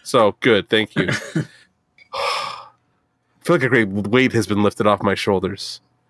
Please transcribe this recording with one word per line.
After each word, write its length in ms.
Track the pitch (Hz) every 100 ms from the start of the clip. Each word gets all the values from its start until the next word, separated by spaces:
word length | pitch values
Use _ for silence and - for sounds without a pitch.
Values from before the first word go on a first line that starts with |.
So, 320 | - 127 107 -
good, 280 | 131 104 -
thank 280 | 110 104 -
you. 140 | -
<sighs> 1040 | 135 - 160 - - _ _ _ _ _
I 1300 | - - - - - - _ _ _ _ _ _ _
feel 120 | - 170
like 60 |
a 60 | 131
great 200 | 123 104
weight 440 | 101 101 127 127
has 140 | 117 101
been 160 | 104
lifted 240 | 104 - 104
off 160 | 101
my 120 | 101
shoulders. 680 | 95 - 95 95 101 - - _ _